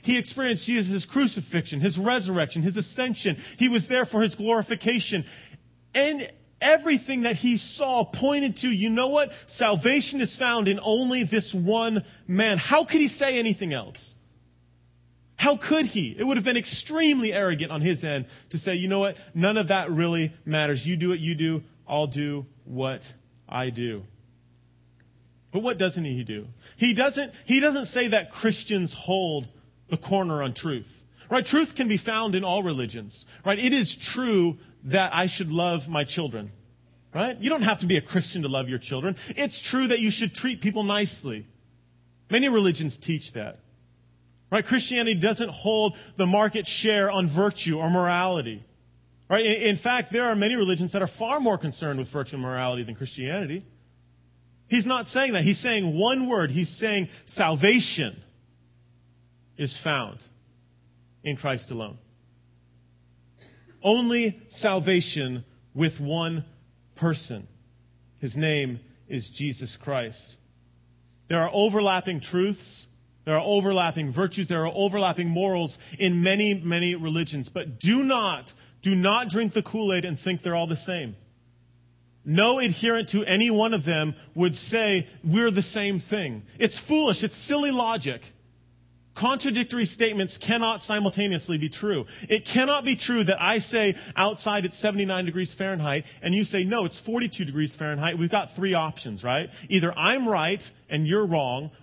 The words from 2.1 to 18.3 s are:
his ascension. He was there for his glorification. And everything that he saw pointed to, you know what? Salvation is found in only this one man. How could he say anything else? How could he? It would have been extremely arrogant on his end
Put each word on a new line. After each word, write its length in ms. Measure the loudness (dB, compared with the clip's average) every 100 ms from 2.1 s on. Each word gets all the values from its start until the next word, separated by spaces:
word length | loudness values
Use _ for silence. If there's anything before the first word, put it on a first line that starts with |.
| 0 0 0 0 0
his 140 | -2 0
ascension. 600 | -4 -2 -2 -2 -2 -4 -8 0
He 120 | 2
was 180 | 2 2
there 180 | 0 2
for 180 | 2
his 100 | 0
glorification. 920 | 0 0 0 0 -2 0 0 0 -4 -4 -12 -20 -20 _ _ _
And 340 | 0 2 0 -6 -12 _ _
everything 600 | 6 6 6 2 2 -2
that 140 | 0 2
he 220 | 2 2
saw 460 | 0 -2 0 2
pointed 540 | 0 0 2 2 2 0
to, 120 | 0
you 200 | 0 2
know 180 | 2 2
what? 260 | 2 2 -4 -8
Salvation 720 | 0 2 4 4 4 2 0
is 140 | -2 0
found 320 | 0 2 2
in 120 | 2
only 420 | 2 2 2 0
this 300 | 2 0 0
one 520 | -2 2 2 2 0 -4 -14 -2
man. 300 | 2 4 2
How 260 | 4 4
could 180 | 4 4
he 60 | 4
say 320 | 2 0 2
anything 340 | 0 0 -2
else? 420 | -4 -6 -12 -16 -16 _ _ _ _ _ _ _ _ _ _ _ -2
How 200 | 2 2
could 300 | 2 0 0
he? 280 | -2 -4 -4
It 60 |
would 140 | -2 0
have 60 |
been 140 | 0 -2
extremely 760 | -2 -6 -4 0 2 4 2
arrogant 380 | 0 0 -2 -4
on 100 | -2
his 220 | 0 0
end 240 | -2 -6 -6